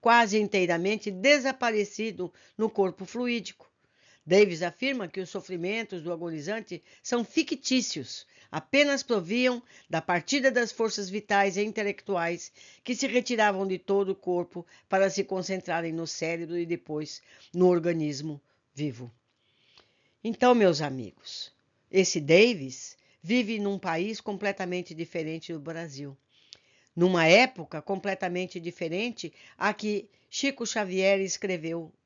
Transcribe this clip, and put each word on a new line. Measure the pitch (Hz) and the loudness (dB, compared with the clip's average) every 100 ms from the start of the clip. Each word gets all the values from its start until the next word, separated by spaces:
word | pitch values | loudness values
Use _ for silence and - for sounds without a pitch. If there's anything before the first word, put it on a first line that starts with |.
quase | 233 240 226 214 | 6 6 6 2
inteiramente | 208 202 180 170 185 214 214 | 2 2 2 2 0 -2 -4
desaparecido | 185 226 285 262 262 240 214 202 - 220 175 175 _ _ - | 0 4 4 2 -2 -2 0 -2 -4 -8 -6 -10 _ _ -4
no | 214 | -2
corpo | 214 190 180 185 | 2 0 0 -10
fluídico. | 233 247 240 - - - _ _ _ _ _ - | -6 -2 -2 -6 -16 -20 _ _ _ _ _ 2
Davis | 185 208 165 | 6 6 4
afirma | 175 - 262 262 185 | -6 -2 -4 -2 -6
que | 190 | -8
os | 185 | -8
sofrimentos | 196 - 180 175 220 220 185 | -10 -10 -6 -4 -4 -6 -8
do | 160 | -8
agonizante | 165 170 160 143 220 - 175 _ _ | -6 -6 -8 -6 -8 -8 -14 _ _
são | - 240 | -4 -2
fictícios, | 226 - 320 262 - 254 214 - 123 - - _ _ | 0 -2 -2 -2 0 0 0 -6 -10 -12 -16 _ _
apenas | 156 - 277 285 277 | -10 0 4 4 2
proviam | - 220 165 233 254 247 - - _ | 0 -2 0 0 2 0 -8 -20 _
da | 160 | -6
partida | - 175 - 277 262 | -2 -2 0 2 2
das | 240 233 | 2 -2
forças | - 226 - 190 | -2 -2 -2 -6
vitais | 202 208 202 196 185 | -8 0 2 2 0
e | |
intelectuais | 214 220 202 196 - 185 170 170 - _ - - | -4 -2 -4 -6 -4 -2 -2 -4 -10 _ -20 -18
que | - 233 | -8 -2
se | 269 | 0
retiravam | 240 247 233 214 190 196 | 0 0 2 2 2 -2
de | 185 | -4
todo | - 196 196 | 0 0 2
o | 190 | -4
corpo | - 175 175 180 170 - _ | -2 -2 -2 -10 -14 -20 _
para | 190 196 | 2 2
se | 196 | 0
concentrarem | 196 190 180 190 175 170 170 | -4 -4 -4 -6 -4 -4 -2
no | 160 165 | -6 -8
cérebro | - 160 170 165 175 | -6 -4 -4 -4 -6
e | 170 | -4
depois | 170 - 151 151 - _ - - | -6 -4 -8 -6 -12 _ -20 -10
no | 175 180 | 4 6
organismo | 180 170 165 151 139 156 147 _ _ _ | 6 2 0 -2 -4 -8 -10 _ _ _
vivo. | - 147 117 123 _ _ _ _ _ _ _ _ _ _ _ | -6 -6 -6 -14 _ _ _ _ _ _ _ _ _ _ _
Então, | - 226 247 | -8 2 4
meus | 247 196 147 | 8 6 4
amigos, | 147 131 104 _ - - - _ _ _ _ | -2 -6 -10 _ -16 -14 -16 _ _ _ _
esse | 190 185 170 | 0 2 0
Davis | 143 165 233 208 135 131 - - _ _ | 6 8 8 4 -6 -12 -18 -20 _ _
vive | 165 240 214 226 | -2 0 0 -2
num | 202 196 | -2 -4
país | 185 165 196 220 | -4 -2 -2 -6
completamente | - 196 202 196 180 180 175 | -8 -4 -4 -4 -4 -6 -6
diferente | 160 165 175 156 160 - | -10 -8 -6 -6 -8 -8
do | 165 | -10
Brasil, | 147 165 165 135 143 135 _ _ _ - _ _ _ | -10 -10 -10 -12 -14 -14 _ _ _ -20 _ _ _
numa | - 180 180 165 | 2 4 6 8
época | 190 254 - 160 156 | 8 8 0 -12 -12
completamente | - 190 196 190 185 175 180 185 | -6 -4 -4 -4 -4 -4 -6 -8
diferente | 170 165 165 175 233 226 165 _ - - | -12 -8 -6 -4 -4 -6 -14 _ -20 -4
a | 202 | -4
que | 208 214 208 - _ _ | -2 -2 -4 -6 _ _
Chico | - 277 269 233 | -4 -2 -2 -6
Xavier | 233 202 185 190 196 | -4 -2 2 4 4
escreveu | 190 - 202 180 160 170 156 _ | 0 -4 -4 -4 -4 -8 -8 _